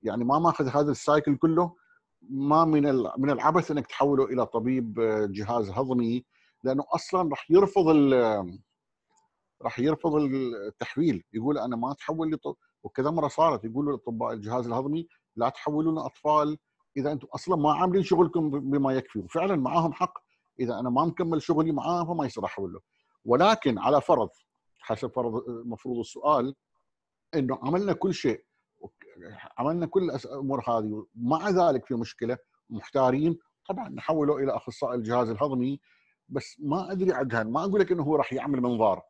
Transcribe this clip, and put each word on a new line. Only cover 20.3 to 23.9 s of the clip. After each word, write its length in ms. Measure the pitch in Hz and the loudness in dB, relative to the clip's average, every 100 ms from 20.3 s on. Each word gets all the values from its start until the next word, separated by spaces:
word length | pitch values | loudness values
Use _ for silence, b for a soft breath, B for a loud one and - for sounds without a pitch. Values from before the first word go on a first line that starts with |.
| _ _ - | _ _ -6
إذا 180 | 120 117 | -4 -4
أنا 120 | 123 | -2
ما 140 | 123 | 2
مكمل 380 | 165 165 170 160 | 0 0 -2 -2
شغلي 300 | - 156 160 | 0 0 2
معاه 320 | 147 160 175 | 0 -2 -2
فما 220 | 165 170 135 | -2 -4 -4
يصير 180 | 113 | -4
أحول 280 | 98 - 95 | -8 -6 -8
له. 80 | 87 _ _ _ _ | -10 _ _ _ _
ولكن 540 | 104 123 190 220 143 107 | 0 4 6 4 2 0
على 220 | 110 | 2